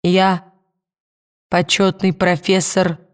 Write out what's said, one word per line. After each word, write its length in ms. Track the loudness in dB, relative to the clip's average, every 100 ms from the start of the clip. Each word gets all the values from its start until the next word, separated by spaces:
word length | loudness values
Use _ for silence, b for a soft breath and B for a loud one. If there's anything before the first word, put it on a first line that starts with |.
Я 480 | 0 2 2 -2 -8 _ _ _ _ _ _ _ _ _ _
почетный 640 | -4 -2 0 0 0 -2
профессор 880 | 0 -2 0 0 0 0 0 -2 -4 _